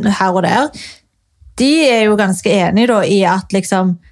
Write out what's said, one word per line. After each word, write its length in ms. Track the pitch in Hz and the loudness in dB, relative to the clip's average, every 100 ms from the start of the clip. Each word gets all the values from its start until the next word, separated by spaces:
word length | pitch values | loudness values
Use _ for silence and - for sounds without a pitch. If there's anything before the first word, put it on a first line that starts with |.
her 240 | 226 196 190 | -2 0 0
og 80 | 180 | 0
der, 260 | 170 202 294 - - - _ _ _ _ - - | 0 0 -2 -6 -20 -20 _ _ _ _ -14 -2
de 160 | 262 311 294 | 0 2 2
er 140 | 233 214 | 2 2
jo 100 | 208 | 2
ganske 300 | 202 190 - | 0 -2 0
enige 380 | 202 175 196 247 | 0 2 2 2
da, 120 | 226 | 2
i 180 | 147 202 185 | 2 2 2
at 240 | 190 - | 0 -2
liksom, 440 | 196 185 190 185 175 - | -4 -2 0 0 -2 -8